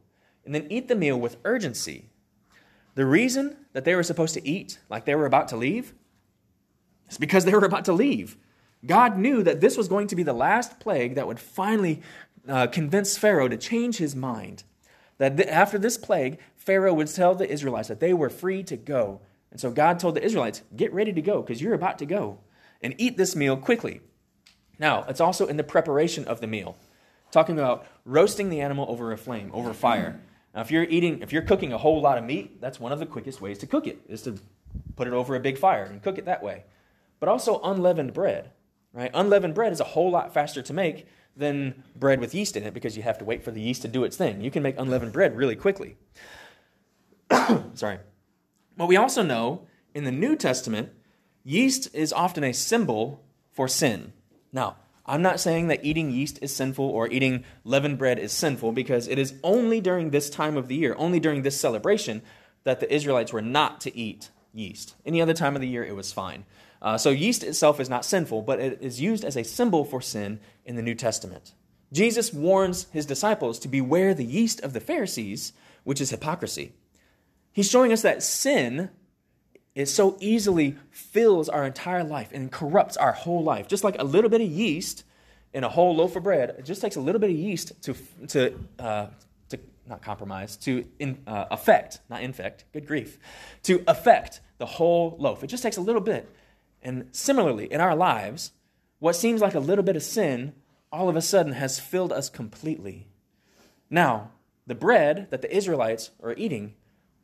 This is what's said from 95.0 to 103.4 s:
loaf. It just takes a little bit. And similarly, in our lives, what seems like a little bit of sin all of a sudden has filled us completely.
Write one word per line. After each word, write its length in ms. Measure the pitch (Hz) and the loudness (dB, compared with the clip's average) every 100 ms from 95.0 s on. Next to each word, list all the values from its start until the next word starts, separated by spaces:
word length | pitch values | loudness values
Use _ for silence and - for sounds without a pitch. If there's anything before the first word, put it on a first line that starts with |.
| 165 165 | 0 -2
loaf. 240 | 139 98 | -4 -4
It 60 | 143 | -8
just 160 | 247 | -6
takes 120 | - 190 | -4 -4
a 40 | |
little 200 | 190 233 | 0 0
bit. 300 | 214 135 - _ _ _ _ _ | 0 -4 -6 _ _ _ _ _
And 280 | 127 127 - | -10 -10 -10
similarly, 560 | - - 269 165 107 - | -4 0 2 2 0 -4
in 80 | 151 | 0
our 160 | 180 160 | 2 4
lives, 560 | 180 113 101 156 - _ _ _ _ - | 2 0 -4 -10 -14 _ _ _ _ -2
what 160 | 160 - | 0 2
seems 240 | 233 226 | 2 4
like 160 | 196 165 | 2 2
a 40 | |
little 220 | 139 202 | 2 2
bit 140 | 185 160 | 2 0
of 60 | |
sin 480 | - 226 160 120 143 - _ _ - | -2 0 0 -2 -6 -14 _ _ -10
all 160 | 156 185 | -2 0
of 80 | 165 | 0
a 40 | |
sudden 340 | - 196 151 | 4 4 2
has 260 | 139 131 - | -2 -4 -6
filled 320 | - 185 180 | -4 -2 -2
us 180 | - - | -4 -6
completely. 800 | - 110 - 156 - 98 95 - _ _ _ | -10 -14 -10 -8 -8 -10 -14 -20 _ _ _